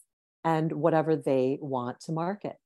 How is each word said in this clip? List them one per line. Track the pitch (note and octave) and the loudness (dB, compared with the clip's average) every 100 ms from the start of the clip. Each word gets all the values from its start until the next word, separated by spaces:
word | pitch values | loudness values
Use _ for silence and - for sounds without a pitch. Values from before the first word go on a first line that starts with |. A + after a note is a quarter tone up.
| _ _ _ _ | _ _ _ _
and | E3 D#3+ D#3+ | 0 2 0
whatever | D3+ D#3+ D#3 D#3 D#3 | 0 2 2 2 0
they | D3 C3 B2+ C#3 | 2 2 2 0
want | D3 C3 B2 - | -4 -4 -6 -8
to | - | -6
market. | D#3+ E3+ G3+ C#3+ - | -4 -4 -6 -8 -12